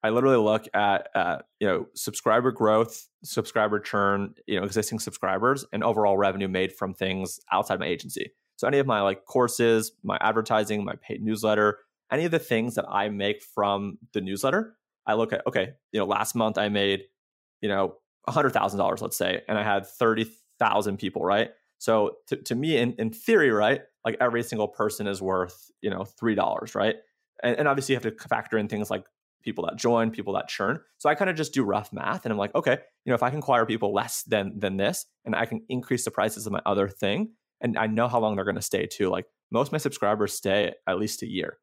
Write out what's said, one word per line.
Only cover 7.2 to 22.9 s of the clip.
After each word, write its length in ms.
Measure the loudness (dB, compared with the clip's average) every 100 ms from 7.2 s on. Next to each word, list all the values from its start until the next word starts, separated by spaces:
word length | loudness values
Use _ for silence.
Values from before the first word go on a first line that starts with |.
| -6 -10 _
outside 300 | -2 0 -2
my 60 | -2
agency. 460 | -6 -6 -8 -10 _ _ _
So 120 | 0
any 100 | 2
of 80 | 2
my, 140 | 2
like, 240 | 2 0
courses, 680 | -2 2 2 4 4 4 2 _
my 140 | -4 0
advertising, 640 | 2 0 2 0 2 -2
my 100 | -4 -8
paid 260 | -10 -6
newsletter, 560 | -2 0 2 4 4 2 _ _ _
any 140 | -2 0
of 40 |
the 80 | -2
things 380 | 0 0 0 -4
that 80 | -4
I 200 | -2 -2
make 340 | -2 -2 -4
from 560 | -6 -2 0 0 -2 -10 -8
the 80 | -6
newsletter, 560 | -4 -2 0 0 -2 _ _ _ -2
I 80 |
look 180 | 0 0
at, 120 | -2 -2
okay, 260 | -2 -2 -6 _
you 80 | -2
know, 80 | 0
last 280 | 0 -2
month 240 | 0 0 0
I 100 | 0
made, 360 | 0 0 0 -4 _ _ _ _ _
you 80 | -4
know, 280 | 0 -2 -4 _ _ -4
a 40 |
hundred 220 | 0 2
thousand 260 | 2 0 0
dollars, 240 | 0 0
let's 140 | -4 -2
say, 260 | -2 -2 -2
and 100 | -2
I 40 |
had 240 | 0 -2 -4
thirty 440 | 0 0 2 -2 -6 _ _
thousand 400 | 2 2 0 -4
people, 260 | -6 -2
right? 260 | 0 2 0 -4 _ _
So 380 | 2 2 2 -2 -8
to, 80 | -8
to 180 | -4
me, 220 | -4 0 2
in, 180 | 0